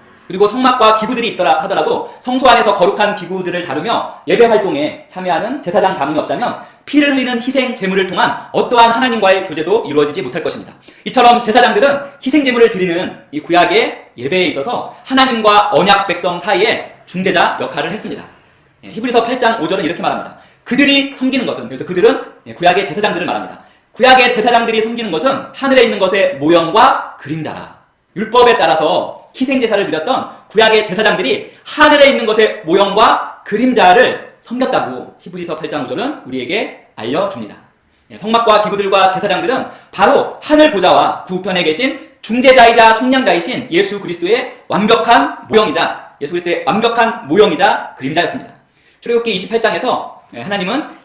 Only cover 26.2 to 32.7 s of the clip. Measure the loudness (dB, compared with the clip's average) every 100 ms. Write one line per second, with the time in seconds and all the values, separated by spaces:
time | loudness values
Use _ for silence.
26.2 | 0 0 2 2 2 4 4 2 -6 -14
27.2 | -10 -8 -8 -12 -16 -20 _ _ _ -10
28.2 | -2 4 4 4 2 0 0 0 -4 -10
29.2 | -14 -6 -2 0 0 0 -2 -4 -2 -4
30.2 | -4 -14 _ 2 2 2 0 -2 0 0
31.2 | -2 -4 -6 -20 -8 2 4 6 4 4
32.2 | 0 2 2 0 0